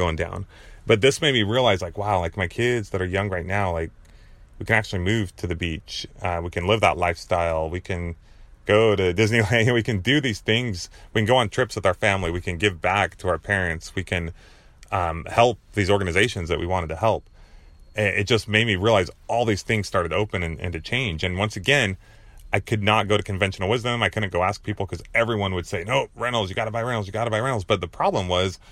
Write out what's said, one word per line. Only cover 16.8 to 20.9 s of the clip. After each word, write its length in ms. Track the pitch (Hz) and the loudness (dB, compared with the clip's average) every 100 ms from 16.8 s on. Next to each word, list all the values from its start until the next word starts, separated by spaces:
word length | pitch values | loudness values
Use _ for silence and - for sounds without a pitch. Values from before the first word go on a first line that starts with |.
| 82 | -4
to 20 | 82 113 | 0 0
help. 160 | 95 - - - - - - - - | 0 -4 -20 -20 -20 -20 -20 -12 -2
It, 240 | 104 90 | 0 0
it 40 | 101 | 2
just 140 | 117 - | 0 2
made 180 | 104 117 | 2 2
me 100 | 95 | 2
realize 340 | 104 107 90 - - | 4 4 2 -4 -6
all 180 | 117 120 | -2 0
these 180 | 98 - | 0 0
things 180 | 110 98 | -2 0
started 220 | 95 85 | -2 0
to 60 | 82 | 0
open 280 | 107 98 | -2 -2
and, 160 | 85 80 | -4 -4
and 120 | 92 | -6
to 80 | 82 | -6
change. 420 | 76 | -4